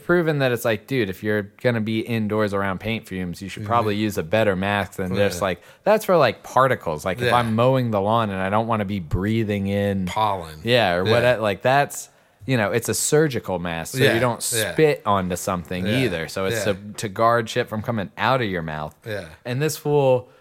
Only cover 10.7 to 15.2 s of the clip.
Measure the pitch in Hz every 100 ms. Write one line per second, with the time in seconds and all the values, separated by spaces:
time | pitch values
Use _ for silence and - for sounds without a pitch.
10.7 | 120 101 87 98 117 120 113 110 95 127
11.7 | 135 135 - - _ _ _ - 127 101
12.7 | 117 - 107 - 151 156 117 - 90 87
13.7 | 82 80 131 131 113 123 110 - 117 101
14.7 | 85 151 143 107 98